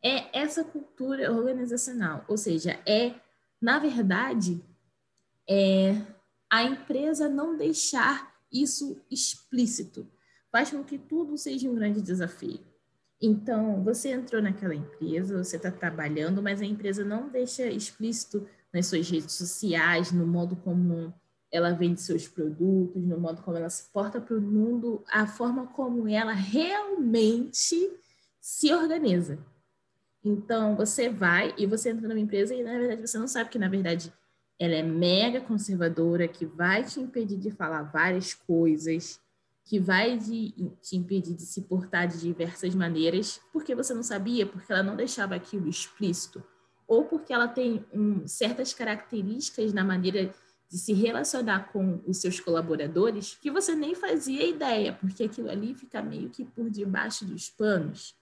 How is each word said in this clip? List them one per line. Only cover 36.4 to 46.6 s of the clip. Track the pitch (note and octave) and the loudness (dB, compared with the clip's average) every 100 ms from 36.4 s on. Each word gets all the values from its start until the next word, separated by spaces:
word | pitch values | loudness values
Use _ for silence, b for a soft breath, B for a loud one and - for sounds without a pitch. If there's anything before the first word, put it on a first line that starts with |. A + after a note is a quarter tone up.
| E3 | -10
vai | D#3 F3 G3 | -2 2 2
te | B3+ - | 0 -6
impedir | B3+ B3+ G#3+ G3 | -6 -4 -2 -2
de | G3 | -4
falar | G#3 E3 D#3+ | -4 -4 -4
várias | D3 D#3 F3 F#3 F3+ | -2 2 2 2 -2
coisas, | - _ E3+ E3 D#3 D#3+ E3 E3+ - _ _ _ _ | -10 _ 4 6 4 2 -2 -4 -14 _ _ _ _
que | _ G#3 | _ 0
vai | F#3 F#3+ A3+ A#3+ | 4 4 4 0
de, | G#3+ A3+ A3 - F3+ - | -4 -4 -6 -4 -6 -6
te | - F#3 | -6 -4
impedir | F3 G3 E3 | 0 0 -2
de | E3+ | -6
se | E3+ - | -8 -10
portar | F#3+ F#3 F3+ F3 F3 | -4 -4 -2 0 0
de | E3+ | -2
diversas | E3+ E3+ E3+ - F#3 | -4 -2 -4 -4 -2
maneiras, | F#3 E3+ D#3+ E3 F#3 G#3+ - _ | 0 0 2 2 2 -2 -8 _
porque | D#4+ D4+ | -6 -4
você | B3 C4+ | -2 -2
não | A#3+ | -2
sabia, | A#3+ G3+ G3 A#3+ G3 | -4 -4 -2 0 0
porque | F#3+ - | -4 -2
ela | F#3+ | 0
não | G3 G3 | 0 0
deixava | B3 - G3 | -4 -2 -4
aquilo | F3+ - G3+ D#3+ | -4 -6 -4 -2
explícito, | E3+ - - G3+ F3 - - - b | -4 -8 -4 -2 -2 -6 -12 -20 b